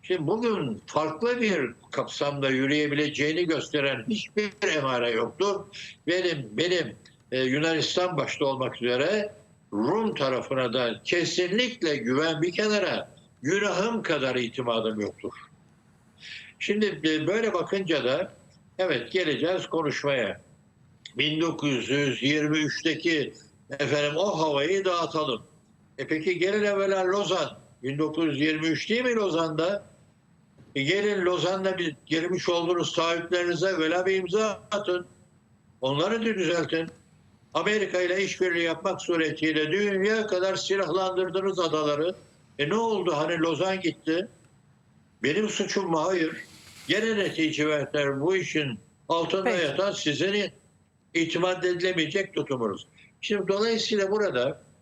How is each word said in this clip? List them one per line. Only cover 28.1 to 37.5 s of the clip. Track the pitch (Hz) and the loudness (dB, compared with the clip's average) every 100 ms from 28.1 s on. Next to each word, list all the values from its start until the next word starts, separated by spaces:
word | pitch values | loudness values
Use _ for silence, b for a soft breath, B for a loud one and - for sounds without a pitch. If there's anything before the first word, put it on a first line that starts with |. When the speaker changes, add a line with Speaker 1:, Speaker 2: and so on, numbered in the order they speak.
| 156 165 | 0 0
Speaker 1:
yüz | 135 | 2
yirmi | 151 156 160 | 0 2 0
üç | 156 - | -2 0
değil | 226 | 0
mi | 254 | 2
Lozan'da? | 226 202 160 160 151 170 202 - - - _ _ _ _ - - | 2 2 0 0 0 0 -2 -8 -20 -20 _ _ _ _ -20 -8
E | 139 | -4
gelin | 135 190 208 196 | 0 2 2 2
Lozan'da | 180 180 165 190 190 175 | 2 2 0 0 0 0
bir | 170 143 - | -2 -4 -2
girmiş | 160 175 175 - | -2 0 -2 0
olduğunuz | 170 165 175 156 | 0 2 0 0
taahhütlerinize | - 165 170 170 180 175 170 190 | 0 0 0 0 0 0 0 0
evvela | 175 160 175 185 | 2 2 2 2
bir | 190 | 0
imza | 180 202 220 196 - | 0 0 0 -2 -4
atın. | 208 202 180 175 - - _ _ _ _ _ | -4 0 -2 -4 -18 -20 _ _ _ _ _
Onları | 131 143 180 226 | -2 2 2 2
da | |
düzeltin. | 226 196 160 170 147 165 165 - - - - - _ | 0 0 0 0 0 -2 -4 -10 -20 -20 -20 -20 _